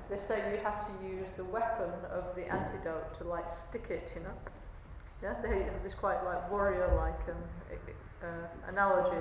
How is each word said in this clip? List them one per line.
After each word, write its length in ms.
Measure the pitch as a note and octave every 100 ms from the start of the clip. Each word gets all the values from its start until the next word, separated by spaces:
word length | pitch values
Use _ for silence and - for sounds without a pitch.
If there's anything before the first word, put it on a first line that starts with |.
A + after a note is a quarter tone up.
| -
they 80 | G3+
say 340 | - G#3+ G3+
you 60 | G#3
have 180 | G#3+ - G#3
to 60 | G3 F#3+
use 240 | F#3 F#3+ -
the 80 |
weapon 460 | F#3 G#3+ A3+ A3+ E3+ F3+ -
of 240 | F3+ F3+
the 120 | F3+ F3
antidote 640 | F#3+ - G3 E3+ D#3+ D#3+
to, 100 | -
like, 240 | E3+ E3+ E3
stick 420 | - - A3+ -
it, 220 | F3 -
you 80 | F3
know. 120 | F3 G#3+ - - - - - - - -
Yeah, 180 | G3 A#3+
they 220 | A#3+ G3
have 180 | F#3 F#3+
this 120 | G3
quite, 280 | - G3+ F3+
like, 260 | F3+ F3 F3
warrior-like, 800 | G3+ G3 F3+ F3+ E3+ D#3+ - -
um, 140 | E3+ E3+ - -
i-, 40 | - -
i-, 360 | - - - E3+
uh, 420 | E3+ E3+ - -
analogy, 480 | F#3+ G3 F#3 F#3 E3+